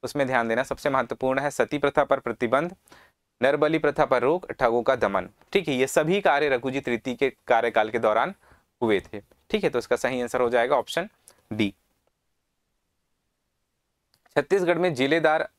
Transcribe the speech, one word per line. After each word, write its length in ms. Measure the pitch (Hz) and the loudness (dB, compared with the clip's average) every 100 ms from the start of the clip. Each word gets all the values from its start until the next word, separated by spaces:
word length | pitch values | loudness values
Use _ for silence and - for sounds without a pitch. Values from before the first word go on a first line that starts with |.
उसमें 220 | 127 147 135 | -8 -2 0
ध्यान 200 | 131 117 | 2 0
देना। 160 | 113 | -2
सबसे 260 | 131 143 147 | -2 -2 -2
महत्वपूर्ण 500 | 135 120 120 131 131 | 0 -2 -4 -2 -2
है 120 | 143 | -4
सती 260 | - 127 156 | 0 0 2
प्रथा 260 | 143 147 | 0 0
पर 160 | 143 139 | 0 0
प्रतिबंध, 560 | - 113 120 127 170 - _ - _ _ _ _ | -2 -4 0 0 -2 -8 _ -20 _ _ _ _
नरबली 360 | 123 147 151 160 | 0 2 2 2
प्रथा 280 | 151 143 135 | 0 0 2
पर 160 | 127 | 2
रोक, 300 | 120 175 - | 2 0 -4
ठगों 300 | - 127 117 | -2 2 2
का 120 | 117 131 | 0 0
दमन। 340 | 107 98 92 _ _ | 0 -2 -4 _ _
ठीक 140 | 202 165 | -4 -2
है, 60 | |
ये 140 | 131 127 | -2 0
सभी 320 | - 156 196 | 0 0 0
कार्य 280 | 190 143 147 | 2 2 2
रघुजी 300 | 131 131 131 | 0 -2 -6
तृतीय 360 | 135 117 - 120 | -4 -4 -4 -2
के 140 | 135 - - | -2 -2 0
कार्यकाल 420 | 117 117 113 110 | 2 2 0 0
के 100 | 117 | 0
दौरान 340 | 110 107 143 196 _ _ _ _ | 0 0 -2 -6 _ _ _ _
हुए 180 | 117 101 | 0 0
थे। 180 | - 104 - _ _ | -2 -16 -18 _ _
ठीक 140 | 220 | -2
है, 60 | 190 | -2
तो 100 | 123 | -2
इसका 160 | - 120 | -2 -2
सही 260 | 127 127 | 0 -4
आंसर 200 | 120 127 | -4 0
हो 80 | 123 | 2
जाएगा 260 | 120 123 139 | 2 2 0
ऑप्शन 340 | 113 - 190 _ _ _ _ | 0 -6 -6 _ _ _ _
डी। 200 | 107 104 - _ _ _ _ _ _ _ _ _ _ _ _ _ _ _ _ _ _ _ _ _ _ _ _ _ - | -2 -2 -2 _ _ _ _ _ _ _ _ _ _ _ _ _ _ _ _ _ _ _ _ _ _ _ _ _ -4
छत्तीसगढ़ 420 | 143 196 175 170 | 0 0 2 0
में 160 | 180 | 0
जिलेदार, 560 | 135 135 160 156 156 - | 0 0 2 2 0 -4